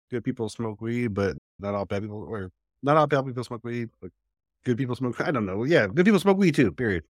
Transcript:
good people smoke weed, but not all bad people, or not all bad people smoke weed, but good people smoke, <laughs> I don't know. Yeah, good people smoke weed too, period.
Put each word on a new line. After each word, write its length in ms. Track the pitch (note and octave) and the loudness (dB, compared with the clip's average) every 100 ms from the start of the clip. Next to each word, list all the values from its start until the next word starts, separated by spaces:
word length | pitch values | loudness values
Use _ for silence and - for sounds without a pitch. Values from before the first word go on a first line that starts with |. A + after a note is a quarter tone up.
| - | -10
good 140 | B2 | -6
people 260 | C3 B2+ A2 | -6 -4 -6
smoke 320 | - A2+ G#2 | -6 -8 -6
weed, 280 | A2+ A#2+ A#2+ | -6 -2 -2
but 240 | G2 G2 C#2+ _ - | 0 -2 -2 _ -10
not 160 | G2+ G2+ | -6 -4
all 100 | F#2+ | -4
bad 160 | G2+ | -6
people, 200 | G#2+ G#2+ | -6 -10
or 280 | D#2+ G#2+ F#2 _ _ - | -10 -10 -10 _ _ -6
not 140 | C#3 D#3 | 2 4
all 100 | D3 | 4
bad 180 | C#3+ C3+ | 2 0
people 180 | B2 | -6
smoke 200 | A#2 A#2 | -8 -8
weed, 260 | A#2+ A#2+ A2+ _ | -6 -6 -6 _
but 100 | F#2 _ _ _ _ _ C3 | -18 _ _ _ _ _ -4
good 120 | A#2 | -2
people 180 | B2 B2 | -2 -2
smoke, 240 | B2+ - | -4 -2
<laughs> 80 | D#3+ | -2
I 40 | |
don't 140 | C3+ G2 | 0 -2
know. 180 | G2 | -2
Yeah, 240 | C3 D#3+ G2+ | 2 2 4
good 180 | B2+ F#3 | 4 4
people 140 | G3 | 4
smoke 180 | G3 G3 | 4 4
weed 180 | F#3 D3+ | 4 6
too, 160 | G#2+ | 2
period. 320 | - A#2 F2 - | 2 -2 -2 -4